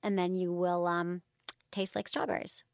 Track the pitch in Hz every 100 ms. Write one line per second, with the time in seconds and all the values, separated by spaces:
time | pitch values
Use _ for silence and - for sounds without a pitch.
0 | 208 196 180 185 175 175 180 175 175 170
1 | 175 180 - _ - - _ 202 190 208
2 | - 294 - - - - -